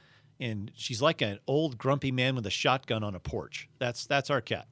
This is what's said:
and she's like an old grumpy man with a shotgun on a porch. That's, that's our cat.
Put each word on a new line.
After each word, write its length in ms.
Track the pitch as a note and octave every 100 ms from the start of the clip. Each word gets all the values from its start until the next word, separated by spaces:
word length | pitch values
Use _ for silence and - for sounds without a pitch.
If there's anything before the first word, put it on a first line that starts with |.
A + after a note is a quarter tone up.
| _ - _ _
and 320 | B2 G#2+ G#2+ -
she's 260 | - A2+
like 200 | C#3+ E3
an 180 | A2+ G2+ -
old 300 | C#3 D#3 A#2
grumpy 340 | C3 C#3+ C#3
man 240 | B2+ B2+ C3
with 100 | G#2
a 60 |
shotgun 520 | - C#3+ C3 - A2
on 120 | G#2+ F#2
a 40 |
porch. 480 | - A2+ C#2+ - - _
That's, 280 | B2 A#2 -
that's 240 | C#3 -
our 120 | C#3+
cat. 260 | - G2 -